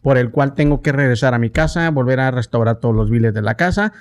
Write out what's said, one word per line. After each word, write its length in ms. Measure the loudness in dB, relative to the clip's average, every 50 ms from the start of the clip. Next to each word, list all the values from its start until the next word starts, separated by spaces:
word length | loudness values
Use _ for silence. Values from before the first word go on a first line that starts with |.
| 0
por 160 | 0 2 2
el 120 | 2 0
cual 240 | 0 -2 -2 -2 0
tengo 280 | 0 0 0 0 0 0
que 100 | -2 0
regresar 400 | 0 2 2 2 2 2 0 2
a 60 | 2
mi 100 | 0 -2
casa, 420 | 0 -2 -2 -2 0 -2 -2 0
volver 300 | 0 0 0 0 0 0
a 100 | 0 0
restaurar 480 | -2 -2 -4 -2 -2 0 0 0 0 0
todos 140 | 0 0 0
los 140 | 0 0 0
biles 220 | 2 2 2 0 0
de 80 | -2
la 140 | -2 -4 -2
casa, 380 | -2 -2 0 0 0 -2 -2 -4 -8